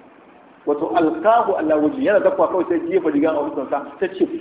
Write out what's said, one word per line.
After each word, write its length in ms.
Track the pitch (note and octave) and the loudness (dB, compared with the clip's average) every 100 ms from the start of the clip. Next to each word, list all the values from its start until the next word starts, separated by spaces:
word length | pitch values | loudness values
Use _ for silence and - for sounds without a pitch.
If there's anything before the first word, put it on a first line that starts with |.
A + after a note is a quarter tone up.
| - - - - - - - | -20 -20 -20 -20 -20 -8 -4
Wato 240 | D3 D#3 E3+ | -2 0 0
alqahu 560 | D#3+ D#3 F#3+ A#3 G#3 F#3 | 0 2 2 4 2 0
ala 160 | D#3 D#3 | 0 2
wajhi, 240 | D3 C3 C#3+ | 0 0 2
yana 100 | G3+ F#3+ | 2 2
zakwa 220 | F#3+ D#3 | 2 0
kawai 160 | F#3 E3 | 0 -2
sai 100 | E3+ E3+ | -2 0
jefa 220 | F#3 E3 | 0 0
rigan 240 | C#3+ D#3+ D3+ | 2 0 0
a 60 | D3 | -4
fuskarsa, 400 | D3 C3 C#3+ - - | -6 -4 -6 -6 -6
ta 80 | F#3 F#3 | -8 -2
ce, 80 | E3+ - | -4 0